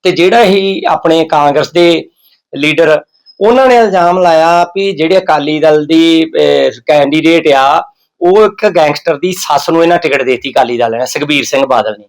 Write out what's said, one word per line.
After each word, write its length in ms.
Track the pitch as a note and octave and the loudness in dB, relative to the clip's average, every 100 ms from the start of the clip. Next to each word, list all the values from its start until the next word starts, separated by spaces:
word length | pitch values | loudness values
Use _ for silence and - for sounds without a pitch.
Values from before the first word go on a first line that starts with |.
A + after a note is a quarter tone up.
ਤੇ 80 | F#3 | -2
ਜਿਹੜਾ 320 | D3+ F3+ A#3 | 0 0 2
ਹੀ 380 | G#3 G3 G3 F#3+ - | 2 0 -2 -4 -4
ਆਪਣੇ 360 | - E3 D#3+ D#3+ | -2 0 0 0
ਕਾਂਗਰਸ 460 | D3+ D3 C#3+ C#3 | 0 0 0 -2
ਦੇ 380 | F3 E3+ E3 - _ _ _ _ C#3+ | 0 2 0 -6 _ _ _ _ -6
ਲੀਡਰ, 480 | D3+ D#3 D#3+ D3+ - _ _ _ | -4 0 2 0 -2 _ _ _
ਉਹਨਾਂ 280 | G#3 B3 C4 | 0 2 4
ਨੇ 80 | A#3+ | 2
ਇਲਜ਼ਾਮ 440 | A3 F#3 F3 F3+ | 2 2 0 2
ਲਾਇਆ 440 | F3 D#3+ E3 F3 F3 G3 | 2 2 2 2 0 -4
ਵੀ 160 | G3 | -6
ਜਿਹੜੇ 260 | D#3+ D#3+ F#3 | -4 0 0
ਅਕਾਲੀ 420 | F#3 D3+ D3 D#3 | 0 -2 -2 0
ਦਲ 260 | D#3 D3+ D3 | 2 0 2
ਦੀ, 400 | D#3+ E3 E3 D#3+ | 2 4 2 0
ਅਹ, 460 | D3+ D3 C#3+ C3+ - - | 0 0 2 0 -4 -2
ਕੈਂਡੀਡੇਟ 640 | D3 C#3+ D#3 D#3+ E3 D#3 | 0 2 0 0 0 2
ਆ, 360 | C3+ C3+ D3 - _ _ _ | 2 2 0 -4 _ _ _
ਉਹ 240 | F3 G3 G#3+ | 0 2 2
ਇੱਕ 300 | G#3 G#3+ E3 | 0 -2 0
ਗੈਂਗਸਟਰ 420 | D3+ D3 - C#3+ | 0 -2 -6 -4
ਦੀ 140 | F3 | -6
ਸੱਸ 380 | F3 - C#3+ - | -6 -4 -4 0
ਨੂੰ 140 | E3 | 0
ਇਹਨਾਂ 140 | E3 F3 | 2 0
ਟਿਕਟ 240 | D#3 C3+ | 0 -2
ਦੇਤੀ 300 | B2+ A#2+ C3+ | -2 -4 -2
ਅਕਾਲੀ 260 | C3 B2 A#2+ | -2 -2 -2
ਦਲ 140 | A#2 | -4
ਨੇ, 140 | A#2 B2+ | -4 -6
ਸੁਖਬੀਰ 380 | D3 C#3+ C#3+ | -6 -4 -4
ਸਿੰਘ 220 | A#2 C3+ C3+ | -2 -2 0
ਬਾਦਲ 300 | B2 G#2+ | 0 -2
ਨੇ। 60 | G#2 | -8